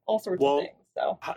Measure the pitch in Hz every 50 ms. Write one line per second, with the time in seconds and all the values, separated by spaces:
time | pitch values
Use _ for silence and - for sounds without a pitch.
0 | _ - 220 220 - 208 - - 139 139 143 147 - - - _ _ _ - -
1 | 69 156 190 - - - -